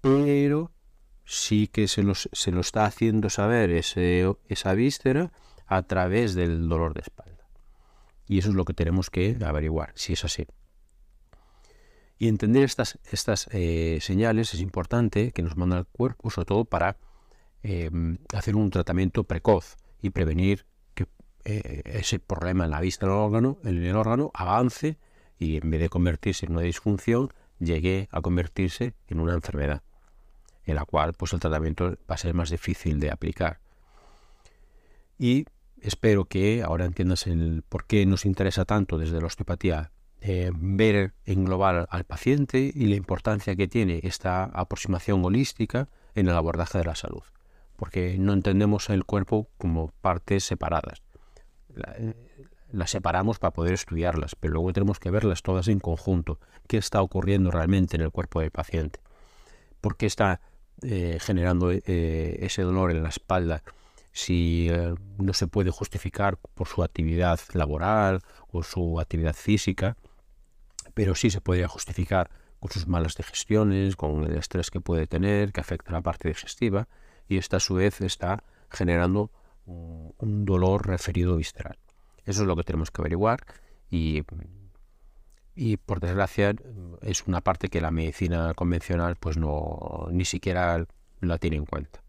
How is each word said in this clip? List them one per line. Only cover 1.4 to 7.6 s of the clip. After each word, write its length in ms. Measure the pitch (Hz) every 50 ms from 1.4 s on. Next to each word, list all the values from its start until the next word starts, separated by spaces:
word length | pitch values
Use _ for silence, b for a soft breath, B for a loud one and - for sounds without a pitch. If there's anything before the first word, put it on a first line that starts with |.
| - - 110 104 107
que 220 | - - - 107 98
se 160 | - - 101
nos, 240 | 98 95 - - - -
se 200 | - - - 87
nos 140 | 90 87
está 200 | - - 110 107
haciendo 420 | 104 - - 117 117 107 110 104 101
saber 400 | - - 101 107 120 120 110 90
ese, 640 | 85 82 80 - - - 90 87 90 90 90 92 101 - _
esa 280 | _ 101 - - 98 95
víscera 580 | 101 120 139 139 - - 135 131 147 175 175 b b b b b b b
a 160 | - 95 95 90
través 520 | - 95 92 90 90 92 110 120 107 92
del 340 | 90 87 85 82 82 85 80
dolor 260 | 82 80 82 80 76
de 60 | 78
espalda. 480 | 76 - - - - - 87 - - _ - -